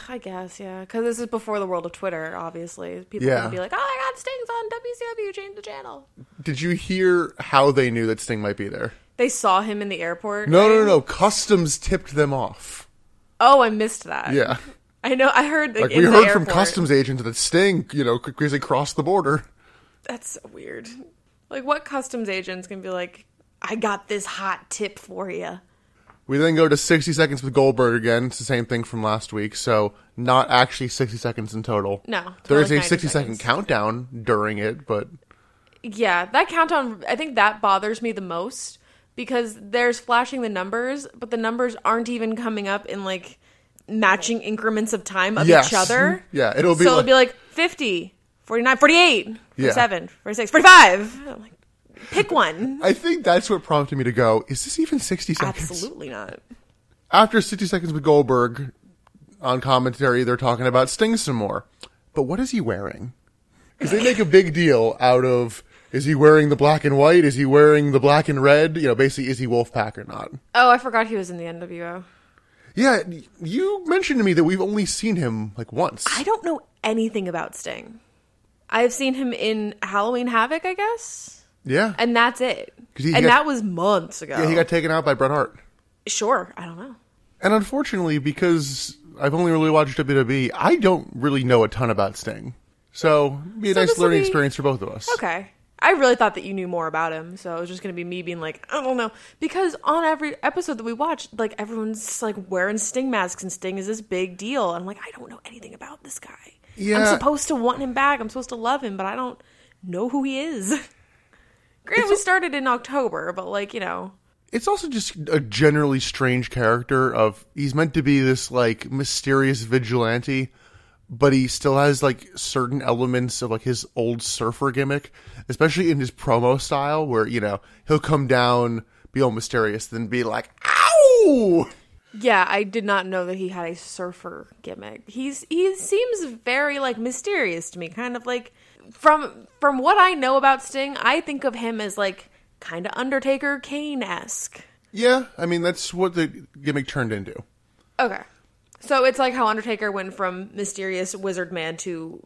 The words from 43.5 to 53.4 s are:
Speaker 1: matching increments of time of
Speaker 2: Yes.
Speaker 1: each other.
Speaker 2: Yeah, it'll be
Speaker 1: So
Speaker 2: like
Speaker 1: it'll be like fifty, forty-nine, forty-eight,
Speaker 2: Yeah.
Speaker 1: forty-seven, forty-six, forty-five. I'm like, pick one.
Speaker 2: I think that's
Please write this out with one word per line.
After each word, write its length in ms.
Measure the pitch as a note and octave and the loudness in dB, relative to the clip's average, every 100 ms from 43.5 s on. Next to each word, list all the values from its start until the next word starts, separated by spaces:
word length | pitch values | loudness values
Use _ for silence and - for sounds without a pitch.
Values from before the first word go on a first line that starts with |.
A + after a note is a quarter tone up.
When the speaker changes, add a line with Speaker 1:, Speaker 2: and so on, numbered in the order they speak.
| _ _ _ - | _ _ _ -8
Speaker 1:
matching 520 | A3 G3+ F#3+ G#3 A#3 | 2 4 2 0 -4
increments 520 | - G#3+ G#3+ G#3+ A3 | -4 -4 -2 -2 -2
of 100 | G#3+ | -6
time 340 | - F#3+ F#3 G#3+ | -6 -2 -2 2
of 120 | D#3+ | 6
Speaker 2:
Yes. 180 | D#3+ C3 | 6 6
Speaker 1:
each 80 | |
other. 500 | G#3 F#3 B3 C#4+ F#4 - | 2 2 2 2 0 -4
Speaker 2:
Yeah, 200 | C#3+ A2+ - | 0 0 2
it'll 200 | F3 D#3+ | 2 4
be 80 | |
Speaker 1:
So 60 | F3+ | 6
Speaker 2:
like 60 | B3+ | 6
Speaker 1:
it'll 60 | B3 | 6
be 60 | |
like 200 | C4 B3+ - _ | 6 4 0 _
fifty, 640 | - F4 - B3+ F3 F#3 _ _ _ | -2 -2 -2 -4 -4 -8 _ _ _
forty-nine, 320 | - A3+ B3+ C4 | -6 0 0 6
forty-eight, 500 | D4 E4+ F4 A3+ - | 6 8 6 4 -2
Speaker 2:
Yeah. 80 | A3 _ - | -14 _ -2
Speaker 1:
forty-seven, 520 | C3+ A3 A#3+ F3+ F3 _ | 2 4 2 0 -8 _
forty-six, 280 | - G#3+ G#3+ | -10 -6 2
forty-five. 680 | D#4 F#4+ F4+ A3 F#3 G#3+ C4 C#4+ | 8 12 12 12 6 -2 -12 -16
I'm 140 | - | -16
like, 100 | G#3+ _ _ _ _ - - | -20 _ _ _ _ -20 -4
pick 180 | F#4 - | -2 2
one. 480 | D#4 E3+ D#3+ B3+ C4+ | 4 2 0 -6 0
Speaker 2:
I 120 | - | 0
think 320 | C#4 E4+ E4+ | 2 0 0
that's 260 | F3 F3 | 4 2